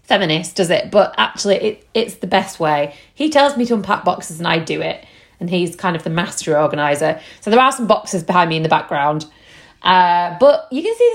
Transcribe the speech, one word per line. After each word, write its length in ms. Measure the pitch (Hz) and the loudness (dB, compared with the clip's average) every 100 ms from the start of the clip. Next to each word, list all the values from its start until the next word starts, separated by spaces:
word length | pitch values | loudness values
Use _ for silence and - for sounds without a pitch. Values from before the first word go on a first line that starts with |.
feminist, 540 | - 202 175 156 180 - | -2 0 0 -2 -4 -2
does 120 | 175 | 0
it? 220 | 180 - | 0 2
But 240 | 202 185 - | 2 2 0
actually, 380 | 214 - 202 | -4 -2 0
it, 340 | 190 214 - _ | 0 0 -6 _
it's 220 | 226 - - | -4 -4 -6
the 100 | 185 | -2
best 340 | 190 - - | -2 -2 -4
way. 340 | 156 147 143 - - | -2 0 -2 -8 -16
He 160 | - 302 | -6 0
tells 260 | 285 285 247 | 2 2 2
me 80 | 233 | -2
to 80 | |
unpack 300 | 220 196 - | -2 -2 -2
boxes 340 | 175 175 - 160 | -2 -4 -6 -8
and 80 | 170 | -2
I 120 | 165 | -2
do 240 | 160 151 | -2 -6
it. 240 | 160 - - - _ - | -6 -8 -14 -20 _ -12
And 80 | 180 | -4
he's 260 | 180 175 170 | -2 -4 -4
kind 200 | 185 165 | -4 -4
of 60 | |
the 80 | 170 | -4
master 480 | 160 - - 160 151 | -4 -4 -6 -2 0
organiser. 600 | 147 147 147 147 156 160 - - | 0 0 -2 0 -2 -4 -10 -12
So 100 | 208 | 0
there 100 | 233 | 4
are 120 | 262 | 4
some 140 | 269 220 | 2 0
boxes 360 | 214 - 185 | 0 0 -6
behind 260 | 156 180 170 | 0 2 2
me 60 | 160 | 0
in 40 | |
the 40 | 160 | 0
background. 560 | 151 - 151 147 156 - _ - - - _ | 0 0 -2 0 -2 -6 _ -20 -20 -20 _
Uh, 540 | 180 185 175 175 175 170 | 2 4 4 2 0 4
but 260 | 285 - - | 4 4 -2
you 100 | 262 | -6
can 120 | 392 453 | -4 2
see 180 | 480 | 2